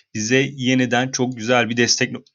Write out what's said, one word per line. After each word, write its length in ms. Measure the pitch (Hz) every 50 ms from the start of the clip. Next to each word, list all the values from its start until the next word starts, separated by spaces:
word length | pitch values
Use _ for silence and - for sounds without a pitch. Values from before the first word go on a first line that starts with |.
| _ _ -
bize 360 | 110 107 113 127 135 139 135 143
yeniden 560 | 135 123 127 131 127 127 120 120 120 131 131
çok 260 | 131 - 123 127 127
güzel 340 | 117 107 117 123 120 117 110
bir 60 | 117
destek 360 | 120 120 110 - - 127 123 -
no-, 100 | - - _ _